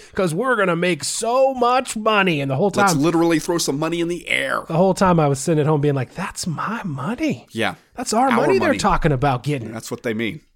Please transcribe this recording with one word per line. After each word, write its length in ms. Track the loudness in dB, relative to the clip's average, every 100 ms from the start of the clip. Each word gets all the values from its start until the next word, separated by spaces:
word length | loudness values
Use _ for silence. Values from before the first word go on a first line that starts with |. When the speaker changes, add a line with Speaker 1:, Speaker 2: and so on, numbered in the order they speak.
| -8
Speaker 1:
'cause 200 | -2 -2
we're 200 | 0 0 2
gonna 200 | 2 2
make 260 | 0 -2
so 520 | -4 -4 -2 2 2
much 420 | 2 2 2 0 -2
money." 460 | 0 2 2 0
And 80 | -2
the 60 | 0
whole 140 | 0
Speaker 2:
Let's 180 | 2 2
Speaker 1:
time, 100 | 4
Speaker 2:
literally 360 | 2 4 4 2
throw 180 | 0 -2
some 220 | -2 -2
money 220 | -2 -2
in 80 | -4
the 200 | -6 -2
air. 360 | 0 0 -4 -2
Speaker 1:
the 60 |
whole 180 | 2 2
time 260 | 4 4 4
I 80 | 2
was 100 | 0
sitting 220 | 0 0
at 60 | 2
home 140 | 2
being 140 | 0
like, 200 | 0 -4
"That's 320 | -8 -10 -8 -8
my 360 | -6 -6 -6
money. 640 | -8 -6 -6 -4 -4 -4 -8
Speaker 2:
Yeah. 240 | -6 -4 -6 _ -12
Speaker 1:
That's 160 | -4
our 160 | 0 2
Speaker 2:
Our 80 | 4
Speaker 1:
money 220 | 4 2
they're 100 | 2
Speaker 2:
money. 80 | 0
Speaker 1:
talking 340 | 0 2 2
about 320 | 0 0 -2
getting. 280 | -4 -6 -6
Speaker 2:
That's 180 | -12 -10
what 120 | -8
they 100 | -4
mean. 300 | -4 -4 -6 -14